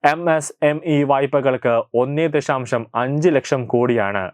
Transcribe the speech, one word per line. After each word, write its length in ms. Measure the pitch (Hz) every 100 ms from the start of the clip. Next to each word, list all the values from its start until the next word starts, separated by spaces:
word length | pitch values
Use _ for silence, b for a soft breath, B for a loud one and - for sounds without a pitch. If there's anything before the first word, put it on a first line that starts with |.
എം 320 | 147 160 170 160
എസ് 160 | 147 -
എം 180 | 147 151
ഇ 180 | 165 147
വായ്പകൾക്ക് 800 | 139 135 139 143 135 127 123 117 - 117
ഒന്നേ 260 | 127 147 165
ദശാംശം 600 | 151 139 135 120 123 113
അഞ്ച് 340 | 117 127 147 175
ലക്ഷം 380 | 143 - 139 117
കോടിയാണ് 580 | 120 123 117 101 101 92